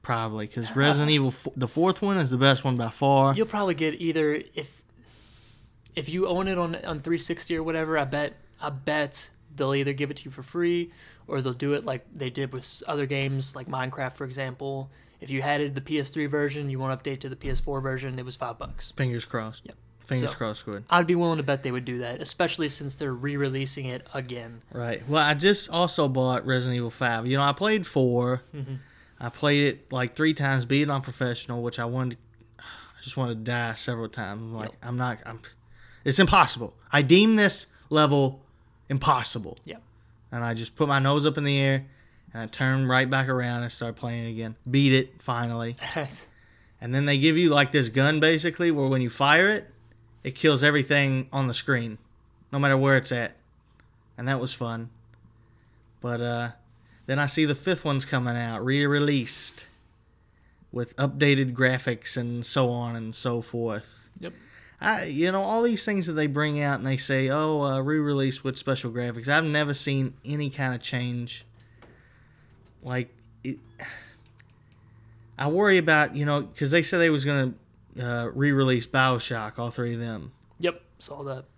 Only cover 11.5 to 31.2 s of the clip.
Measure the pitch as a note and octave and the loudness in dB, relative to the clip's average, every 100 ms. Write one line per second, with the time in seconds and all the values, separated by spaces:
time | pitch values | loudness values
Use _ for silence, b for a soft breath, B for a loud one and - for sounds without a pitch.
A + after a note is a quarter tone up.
11.5 | B2 C#3+ C#3+ C#3 B2+ - - B2+ A#2+ C3+ | -2 -2 0 -2 -8 -8 -8 -8 -4 -6
12.5 | B2+ - - - D3 C3+ C#3 C#3 C3+ C3 | -6 -8 -8 -6 -4 -2 -2 -2 -2 -4
13.5 | C#3 B2+ C3 B2+ C3 B2+ - C3+ B2+ C3 | -8 -8 -6 -6 -4 -8 -6 -10 -8 -8
14.5 | B2+ C#3 C#3 C3+ b b b - C3+ C#3 | -6 -8 -8 -10 b b b -6 -4 0
15.5 | D3 C#3+ C#3 C3+ D3+ C#3 D#3+ C#3+ D3 D3 | 0 0 -4 -4 -4 -2 -4 -2 0 -2
16.5 | D3 C#3 C3 C3 C3 C#3+ C3+ C3+ B2+ C#3 | -2 -6 -4 -4 -4 -6 -8 -10 -10 -2
17.5 | B2+ - C3+ C3 C3 C3+ B2+ B2+ B2+ B2 | 0 0 -2 -4 -4 -6 -8 -10 -8 -8
18.5 | A#2 C3+ - - - C3 A#2+ - A#2+ A2 | -8 -12 -12 -12 -4 -2 -2 -6 -8 -8
19.5 | B2 - - - _ - C3 C#3 - A2+ | -12 -20 -20 -20 _ -6 -4 -2 -4 -6
20.5 | G#2+ - G2+ A#2+ F3 E3+ F3 E3+ D#3+ C#3+ | -6 -10 -10 2 2 4 2 2 0 -2
21.5 | C3+ C3 B2+ B2+ B2 A#2+ B2+ C#3+ - E3+ | -2 -2 -4 -6 -6 -6 -6 -8 -2 -2
22.5 | F3 D3+ - C#3+ C3+ C#3+ B2 C#3 C#3+ C#3 | 0 -4 -4 -8 -6 -6 -4 -4 -2 -2
23.5 | C3 C3+ - C3 B2+ - C#3 B2+ A#2+ A#2 | -2 -4 -4 -6 -8 -8 -10 -8 -10 -12
24.5 | A#2 _ A#2+ A#2 A#2 A#2+ D#3 D3 D3 F#3 | -16 _ -8 -6 -6 0 2 2 4 4
25.5 | G3+ - E3 F3 - C#3+ C3 B2+ B2 C3 | 2 0 0 0 2 2 2 2 0 0
26.5 | B2+ B2+ B2 A#2+ - B2 A2+ A#2+ C3+ C#3+ | 0 0 -2 -4 -2 -2 0 0 2 2
27.5 | C#3 G#3 G#3+ F3 C#3+ C3 A#2+ B2 B2+ - | 2 0 0 0 2 2 2 0 -2 -6
28.5 | D3 C3 C3 B B B _ A#2+ - D3 | -12 -10 -10 B B B _ -10 -2 2
29.5 | D3 C#3+ - - B2+ B2 - D#3 D3+ C#3 | 4 2 0 -6 -4 -4 0 0 2 0
30.5 | C3+ A#2+ C#3 D3 C3+ B2+ A#2+ | 0 2 0 2 -2 -6 -4